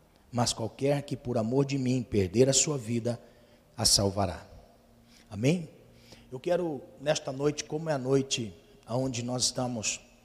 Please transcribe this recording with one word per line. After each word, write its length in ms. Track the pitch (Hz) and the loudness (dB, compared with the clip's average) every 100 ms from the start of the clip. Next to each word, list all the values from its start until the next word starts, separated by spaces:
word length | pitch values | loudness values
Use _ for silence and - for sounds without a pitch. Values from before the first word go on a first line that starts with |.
| _ _ _ | _ _ _
Mas 220 | 120 120 | -2 0
qualquer 500 | - 110 - 135 143 | -2 -6 -2 0 0
que 120 | 139 127 | -2 -8
por 220 | - 120 | -4 -2
amor 280 | 110 131 135 | 0 2 0
de 120 | 139 | 0
mim 260 | 127 127 | 0 0
perder 460 | 117 107 92 104 131 | 0 0 2 6 6
a 40 | |
sua 240 | - - 143 | 6 2 -2
vida, 400 | 107 120 113 117 - - _ _ _ - | -2 -2 -2 -4 -10 -20 _ _ _ -2
a 80 | 104 | 2
salvará." 640 | - 101 95 98 90 - - - _ _ - _ - - | 4 4 2 -2 -2 -14 -20 -20 _ _ -20 _ -20 -14
Amém? 380 | 101 127 180 156 - - - - - - | -2 0 0 -2 -14 -20 -20 -20 -20 -14
Eu 80 | 127 | -8
quero, 400 | 175 175 175 139 - - | 0 0 0 -4 -10 -6
nesta 300 | 139 151 - | -2 -2 -2
noite, 320 | 135 147 147 | 0 0 0
como 260 | - 156 160 | -4 -6 -2
é 40 | |
a 40 | 143 | -2
noite 560 | 127 139 135 - 110 87 - - - | 2 2 2 -2 -4 -10 -20 -20 -4
aonde 380 | 117 135 117 | -2 -2 -2
nós 220 | 120 123 113 | -4 -2 -2
estamos, 540 | - 131 120 101 - - _ | -2 -4 -4 -4 -6 -10 _